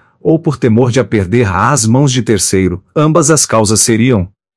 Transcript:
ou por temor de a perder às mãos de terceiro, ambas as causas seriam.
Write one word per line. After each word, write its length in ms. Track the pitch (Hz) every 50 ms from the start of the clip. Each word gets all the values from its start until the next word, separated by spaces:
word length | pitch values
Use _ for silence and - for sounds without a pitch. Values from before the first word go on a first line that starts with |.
| _ _ _ _
ou 180 | - 160 165
por 200 | 160 - 160 135
temor 340 | - 135 120 107 120 131 120
de 80 | 117 131
a 40 | 113
perder 440 | - 117 104 92 87 113 123 113
às 380 | 98 87 92 107 123 147 110 107
mãos 240 | 110 120 135 147 131
de 100 | 127 131
terceiro, 600 | 104 113 107 92 - - 101 95 92 90 87 - - _ -
ambas 360 | 156 151 156 156 175 147 143
as 140 | 156 143 -
causas 360 | - 120 113 107 98 110 104
seriam. 480 | - - 113 107 123 131 123 95 90 - _ _ _ _ _